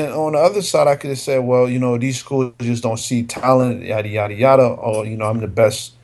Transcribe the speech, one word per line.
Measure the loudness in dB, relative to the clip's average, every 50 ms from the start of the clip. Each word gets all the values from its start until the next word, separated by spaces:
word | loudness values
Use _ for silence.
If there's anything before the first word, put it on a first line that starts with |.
and | -6 -4 -4
on | -4 -4 -2 2
the | 2
other | 2 2 2 0
side, | -4 0 2 2 4 4
I | 2 2
could | -2 -6
have | -8 -6
said, | -4 -2 -2 0
"Well, | 0 2 2 2 2 2
you | 0 0
know, | 0 0 0 0
these | -2 -2 -4 -6
schools | -6 -4 -2 -2 -2 -2 -4 _
just | -4 -2 -2 -2 -2
don't | -4 -4 -4
see | -4 -4 -2 -2 -2
talent, | -4 -8 -4 0 2 4 4 4 2 -2 -4 -6
yada, | -4 -4 -4 -4 -4
yada, | -4 -4 -4 -4 -2
yada, | 2 4 6 6 6 6
or, | 4 2 -2 -4 -2 -2 -2 -2
you | -4 -6
know, | -4 -2
I'm | -2 -2 -2
the | -4 -4
best | 2 2 2 2 2 -2 -8 -14 -16 _